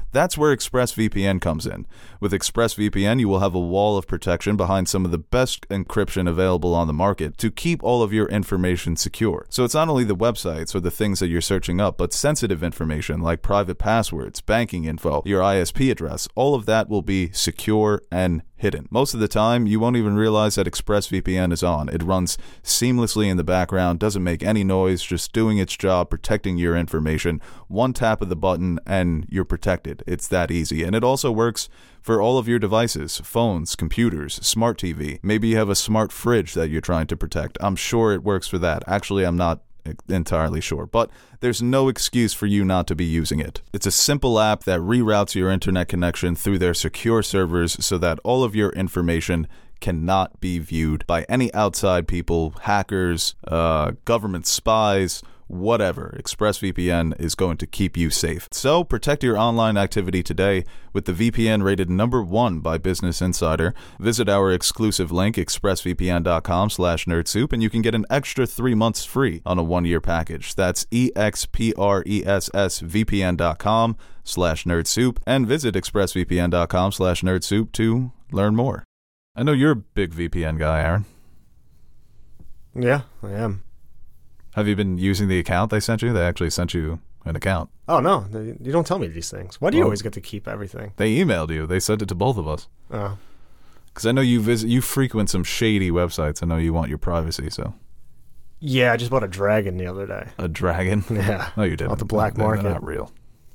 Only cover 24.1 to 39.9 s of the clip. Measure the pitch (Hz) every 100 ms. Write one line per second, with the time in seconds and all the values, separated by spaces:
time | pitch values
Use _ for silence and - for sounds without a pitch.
24.1 | 101 90 85 98 110 95 95 92 92 -
25.1 | 87 - 113 110 104 92 - 95 90 87
26.1 | - - 90 98 87 85 85 80 80 78
27.1 | 78 87 76 - - - 92 127 120 113
28.1 | 107 95 87 92 85 90 85 - 95 87
29.1 | 78 80 95 90 87 101 87 76 71 -
30.1 | 87 - 90 85 85 78 80 82 110 120
31.1 | 135 135 110 117 107 - - - - -
32.1 | 110 110 131 117 120 98 110 117 - -
33.1 | - - 117 117 85 80 - 80 - 117
34.1 | 80 71 - - 107 117 - 90 78 76
35.1 | - 98 107 113 110 104 98 - 110 107
36.1 | - 117 120 80 85 80 78 - 82 80
37.1 | 85 80 85 - - 101 92 - 117 113
38.1 | 95 95 98 - 90 87 78 - 101 -
39.1 | 98 90 85 85 78 - - 80